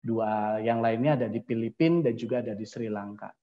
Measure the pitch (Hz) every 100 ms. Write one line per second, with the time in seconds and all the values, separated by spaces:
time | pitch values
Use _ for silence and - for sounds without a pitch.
0 | 117 113 110 107 107 110 110 117 113 113
1 | 135 143 113 113 - 117 113 - 165 170
2 | 139 113 117 123 113 104 110 - 113 104
3 | 101 104 101 -